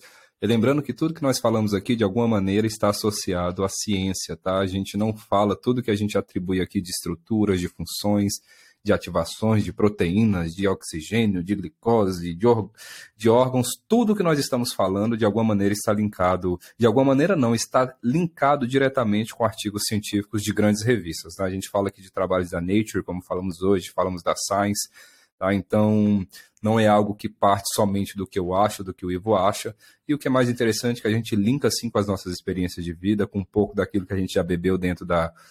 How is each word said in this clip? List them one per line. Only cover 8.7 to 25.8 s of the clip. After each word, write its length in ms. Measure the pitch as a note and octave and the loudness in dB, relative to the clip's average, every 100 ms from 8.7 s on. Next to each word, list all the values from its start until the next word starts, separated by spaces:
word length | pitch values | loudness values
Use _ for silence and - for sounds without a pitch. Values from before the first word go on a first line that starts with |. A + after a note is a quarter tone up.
| _ | _
de 100 | G#2 | 0
ativações, 720 | G2 F#2+ E2+ E2 - A2 G#2+ G2+ | 0 0 -4 -4 -2 0 2 0
de 80 | |
proteínas, 800 | - G#2 G#2 F2 G2 A2+ F#2 E2 | 2 0 2 0 2 2 2 -4
de 140 | F2 G2 | -2 -2
oxigênio, 760 | G2 - G#2+ - A2 A2 F#2 | -2 -6 -10 -4 0 0 0
de 120 | E2+ G2 | -2 -4
glicose, 800 | F2 _ A#2 A2+ G2 F2+ F2 E2+ | -6 _ 0 2 2 -2 -6 0
de 100 | A#2 | 4
or-, 220 | A2+ G2 - - - - - | 4 0 -12 -20 -20 -20 0
de 100 | A2 | 4
órgãos, 400 | A#2 B2+ B2+ A#2+ - - | 4 4 0 -2 -6 0
tudo 280 | A#3 G#3+ G#3 | 2 2 2
que 60 | |
nós 160 | F3 D3 | 2 0
estamos 340 | - B2 A#2+ | 0 -2 -4
falando, 460 | - F#2+ G2 A2 A2+ | -2 0 0 0 2
de 80 | G#2+ | 2
alguma 180 | G#2+ | 2
maneira, 300 | A2 G2+ G2+ | 2 2 2
está 180 | G#2 - | 0 0
linkado, 680 | G#2 G#2 - F2+ F#2 F2+ F2 - - | 0 0 0 0 2 -2 -4 -8 0
de 80 | A#2 | 2
alguma 180 | B2+ C#3 | 4 4
maneira 300 | C3+ F3 F3+ | 4 4 2
não, 200 | A#2 A#2 | 2 0
está 380 | - C3 B2+ - | 0 0 0 -2
linkado 640 | A#2+ D#3+ E3+ - C#3 C#3+ A#2+ | -2 0 -2 0 2 2 2
diretamente 640 | C3+ C3+ C3 A2 G#2 A2 - | 2 2 2 2 0 -2 -2
com 80 | |
artigos 380 | A2 - G#2 G#2 - | -2 -2 -6 -4 -2
científicos 560 | G#2+ - G#2 - G#2+ | -4 -2 -2 -2 -4
de 100 | G#2 | -2
grandes 300 | G2+ G#2 G#2 | 2 2 2
revistas, 500 | A2+ A2+ E2+ D#2+ E2 | 0 0 -2 -10 -12
tá? 120 | - F#2+ | -6 -4
A 40 | |
gente 180 | F#2+ - | -4 -4
fala 200 | G2+ G2 | -2 -2
aqui 100 | - | -4
de 100 | F#2+ | -10
trabalhos 400 | - F#2 F#2 F2 | -4 0 0 0
da 100 | F2+ | -4
Nature, 420 | F2 G#2 A2 F#2+ | 0 0 0 -4
como 200 | F2 F2+ | -4 -8
falamos 380 | - F2+ F#2+ E2+ | -6 -6 -6 -2
hoje, 260 | F#2 F#2+ F2+ | 2 2 0
falamos 300 | - F#2 F2+ | -2 -2 -2
da 140 | F2 - | -4 -4
Science, 520 | - G2+ G2+ G2+ - - - _ _ - | -2 0 0 -2 -6 -14 -20 _ _ -6
tá? 140 | F#2+ | -2
Então, 720 | G2 - G#2+ | -2 0 2